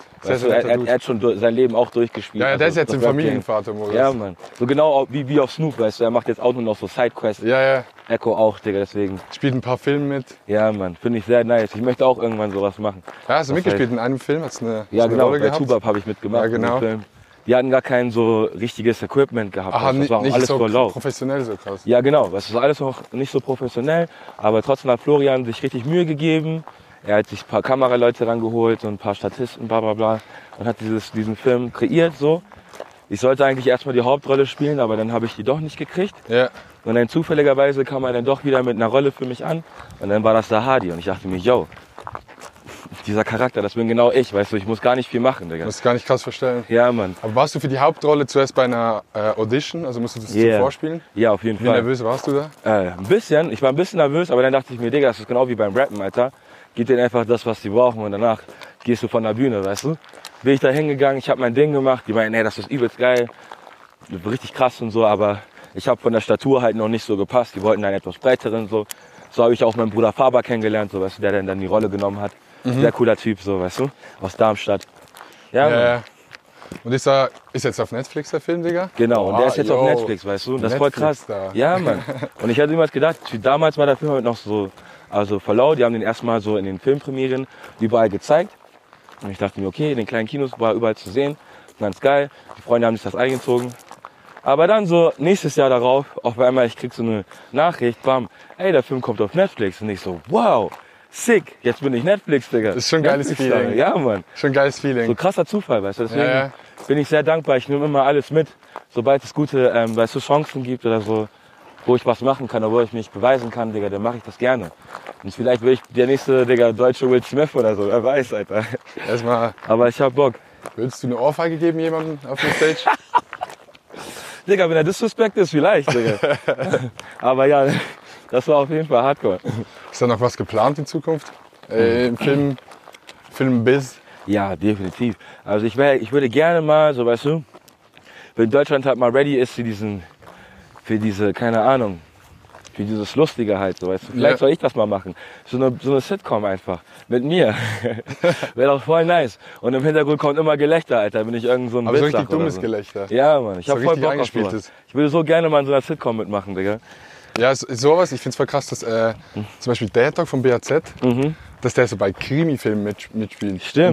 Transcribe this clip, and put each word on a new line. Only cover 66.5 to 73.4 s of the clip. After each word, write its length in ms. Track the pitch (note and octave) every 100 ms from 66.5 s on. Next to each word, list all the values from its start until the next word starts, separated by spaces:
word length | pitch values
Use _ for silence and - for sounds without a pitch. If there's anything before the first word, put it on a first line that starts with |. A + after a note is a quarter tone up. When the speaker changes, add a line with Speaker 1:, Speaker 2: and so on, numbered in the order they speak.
| C3
Speaker 2:
halt 140 | A#2+ G#2+
noch 120 | G#2+
nicht 160 | A2+ -
so 120 | G2+
gepasst. 380 | G2 B2 A#2 G2
Die 60 |
wollten 220 | G#2 G#2
einen 140 | G2+ G2
etwas 200 | F#2 -
breiteren, 500 | C3 B2+ A2+ A2+ G#2
so. 180 | A2 G#2 - - - -
So 120 | -
hab 80 | A#2
ich 120 | A#2 A#2
auch 100 | A2+
meinen 140 | A2
Bruder 240 | G#2 A2
Faber 280 | - C3 B2
kennengelernt, 500 | - A#2 A2 G#2+ G#2
so, 100 | G2
weißt 160 | F#2+ -
du, 40 |
der 120 | G2+
dann, 120 | G2+ F#2+
dann 140 | F#2+
die 60 | F#2
Rolle 240 | G#2+ G#2+
genommen 320 | G2 G2+ G2+
hat. 100 | G2+ - _ -
Speaker 1:
Mhm. 160 | B2+ B2+
Speaker 2:
Sehr 120 | B2
cooler 220 | - A#2 G#2+
Typ, 220 | A2+ G2+